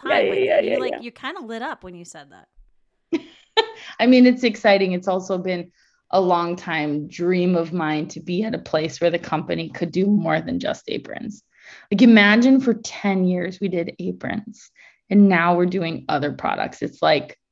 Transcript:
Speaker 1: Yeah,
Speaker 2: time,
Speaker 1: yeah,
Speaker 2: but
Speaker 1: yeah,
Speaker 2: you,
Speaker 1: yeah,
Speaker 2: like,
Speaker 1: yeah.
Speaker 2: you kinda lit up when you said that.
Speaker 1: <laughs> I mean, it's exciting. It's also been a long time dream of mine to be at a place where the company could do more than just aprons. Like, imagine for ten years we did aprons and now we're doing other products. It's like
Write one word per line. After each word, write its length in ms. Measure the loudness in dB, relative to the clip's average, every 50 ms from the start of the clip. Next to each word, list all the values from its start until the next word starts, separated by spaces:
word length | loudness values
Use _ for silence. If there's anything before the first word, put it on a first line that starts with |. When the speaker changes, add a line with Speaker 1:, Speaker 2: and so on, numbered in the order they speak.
| -4
Speaker 1:
Yeah, 100 | -2 0 0
Speaker 2:
time, 80 | 0
Speaker 1:
yeah, 40 | 0
Speaker 2:
but 100 | 0 0
Speaker 1:
yeah, 200 | 0 0 2 0
Speaker 2:
you, 100 | 0 0
Speaker 1:
yeah, 60 | -2 -2
Speaker 2:
like, 140 | -4 -4
Speaker 1:
yeah. 80 | -6 -8
Speaker 2:
you 100 | -12 -16
kinda 300 | -14 -12 -12 -12 -10 -10
lit 220 | -12 -12 -10 -10
up 200 | -10 -10 -12 -12
when 140 | -16 -18 -18
you 80 | -18 -20
said 260 | -20 -20 -20 -20 _
that. 180 | -20 -20 -20 _ _ _ -20 _ _ _ _ _ _ _ _ -6
Speaker 1:
<laughs> 880 | -6 -6 -6 -8 -20 _ _ _ -2 -2 -2 -2 -4 -18 -18 -12 -4 0
I 80 | 4
mean, 180 | 6 8 8 8
it's 200 | 6 6 4 0
exciting. 480 | -2 -2 2 2 4 4 4 2 0
It's 160 | -2 -2 -2 -2
also 280 | -2 -2 -2 -4 -6
been 360 | -4 -4 -4 -6 -6 -8 -12 _ _ _ _ _ _ _ -2
a 80 | 0 0
long 340 | 2 2 2 0 0 -2 -6
time 540 | -8 -6 -6 -4 -4 -2 -4 -4 -6 -8 -10
dream 480 | -8 -4 -2 0 0 2 2 0 0
of 160 | 0 -2 -4
mine 340 | -4 -4 -4 -2 -4 -4 -6 -8
to 120 | -10 -14
be 240 | -8 -6 -4 -4 -4
at 100 | -4 -6
a 40 | -8
place 400 | -6 -2 -2 -2 -2 -2 -4 -2
where 100 | -2 0
the 80 | 0 -2
company 500 | -4 -4 -6 -4 -4 -4 -6 -6 -6 -8
could 200 | -8 -8 -6 -4
do 160 | -2 -2 0
more 340 | 2 2 0 0 0 -2 -2
than 200 | -2 -4 -6 -6
just 240 | -4 -6 -8 -8 -8
aprons. 560 | -10 -10 -10 -10 -10 -14 -12 -12 -14 -14 -16 _ _ _ _ -20 -20 -20 -16 -8 -2
Like, 120 | 2 4
imagine 580 | 6 8 8 8 8 6 6 4 6 4 4 4
for 140 | 4 0 -2
ten 500 | -2 -4 -16 -12 -6 -4 -2 0 0 0
years 340 | 0 0 -2 -4 -8 -8 -6
we 80 | -6
did 300 | -4 -2 -4 -4 -6 -8 -10
aprons 720 | -10 -10 -8 -8 -8 -8 -8 -8 -8 -12 -18 -20 -20 _ _ _ -20 -20 _ _ _ 2
and 180 | 6 6 8 8
now 280 | 6 4 4 4 4
we're 100 | 2 2
doing 380 | 0 0 -2 -4 -4 -6 -6 -4 -4
other 240 | -2 -2 -2 -4
products. 500 | -6 -4 -4 -4 -4 -4 -4 -6 -8 -8
It's 200 | -10 -10 -6 0
like 340 | 2 2 2 2 0 -6 -18 _ _ _